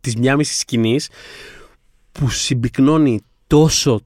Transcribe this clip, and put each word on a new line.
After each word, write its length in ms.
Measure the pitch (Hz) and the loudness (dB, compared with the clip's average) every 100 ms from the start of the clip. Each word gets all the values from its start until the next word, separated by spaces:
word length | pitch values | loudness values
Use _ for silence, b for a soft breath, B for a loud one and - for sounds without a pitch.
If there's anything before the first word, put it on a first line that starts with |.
της 160 | - 113 | -6 -2
μιάμισης 420 | 127 139 143 - | 0 0 -2 -4
σκηνής 500 | - 117 113 131 - B B B B B B B _ _ _ | -4 -2 0 -2 -4 B B B B B B B _ _ _
που 160 | - 135 | -6 -4
συμπυκνώνει 880 | - - 127 117 - 135 160 147 110 _ _ _ | -4 -4 -4 -4 0 2 4 2 -2 _ _ _
τόσο 540 | 151 156 - 143 110 | 2 4 2 0 -2